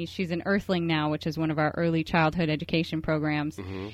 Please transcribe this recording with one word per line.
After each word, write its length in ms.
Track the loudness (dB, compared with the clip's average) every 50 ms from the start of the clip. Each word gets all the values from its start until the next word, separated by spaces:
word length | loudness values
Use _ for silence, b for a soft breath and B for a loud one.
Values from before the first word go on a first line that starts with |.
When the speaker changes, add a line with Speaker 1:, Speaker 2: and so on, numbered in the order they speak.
| -8
Speaker 1:
She's 240 | -8 -6 -4 -4 -2
an 140 | -4 -4 0
Earthling 400 | 0 0 0 2 2 0 2 2
now, 240 | 2 2 2 2 0
which 160 | 0 -2 -2
is 100 | -4 -2
one 140 | -2 0 0
of 80 | 2 2
our 140 | 0 0 2
early 280 | 2 0 2 2 2 0
childhood 440 | 2 2 4 4 4 4 2 0 0
education 540 | 0 -2 -2 0 0 0 0 0 -2 -4 -2
programs. 540 | 0 0 0 0 0 0 0 -2 -4 -6
Speaker 2:
Mm-hmm. 320 | -8 -8 -8 -6 -6 -6 -8